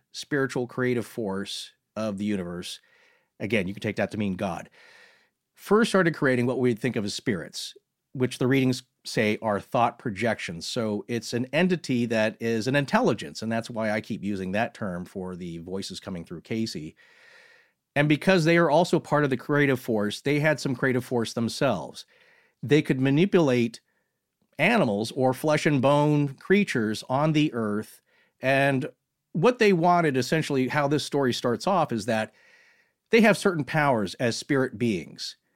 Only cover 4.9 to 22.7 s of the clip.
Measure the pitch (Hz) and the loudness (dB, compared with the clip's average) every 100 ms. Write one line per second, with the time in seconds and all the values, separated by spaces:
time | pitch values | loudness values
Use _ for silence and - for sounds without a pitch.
4.9 | - - _ _ _ _ _ - 208 240 | -20 -20 _ _ _ _ _ 2 4 4
5.9 | 190 170 156 139 123 120 123 123 110 131 | 4 2 2 2 2 0 2 0 2 -2
6.9 | 110 101 - - 90 - - - - _ | -2 -4 -4 -4 -4 -6 -12 -14 -16 _
7.9 | _ _ 139 123 - 127 135 127 127 - | _ _ -4 -2 0 2 4 2 0 -6
8.9 | _ - - 107 107 110 101 - 123 117 | _ -6 0 0 0 -2 -4 -2 0 0
9.9 | - 123 95 113 101 - 85 - 123 110 | 0 -8 -2 -2 -2 -6 -10 -8 -4 -4
10.9 | 104 - 117 - 120 127 151 185 175 - | -4 -4 -6 -4 -6 -2 0 2 0 -2
11.9 | 123 117 113 110 104 113 113 127 143 139 | -2 0 0 0 -2 -2 -2 0 -2 0
12.9 | 220 220 113 73 - 110 113 113 113 110 | 0 2 -2 -6 -10 -6 -4 -6 -6 -4
13.9 | 110 - 92 95 98 92 101 117 - 101 | -4 -4 -8 -6 -6 -4 -2 -2 -4 -8
14.9 | 87 90 98 92 90 90 82 82 95 95 | -8 -10 -10 -10 -10 -10 -10 -8 -8 -8
15.9 | 90 101 90 82 82 - 113 113 87 78 | -12 -10 -10 -10 -14 -8 -6 -6 -8 -12
16.9 | - _ _ - - - _ _ _ _ | -16 _ _ -20 -20 -20 _ _ _ _
17.9 | 143 151 151 - 190 160 170 165 151 175 | 0 2 2 4 4 6 4 6 4 4
18.9 | 170 - 147 143 131 - 143 139 127 - | 0 2 2 2 0 0 2 4 2 0
19.9 | 107 101 - 139 147 156 151 139 127 135 | 0 0 -2 -2 2 2 0 -2 -2 0
20.9 | 123 - 120 110 120 113 - 139 95 67 | 0 -2 -2 -2 -2 -4 0 -2 -2 -6
21.9 | - - _ _ _ _ - 120 | -14 -20 _ _ _ _ -8 2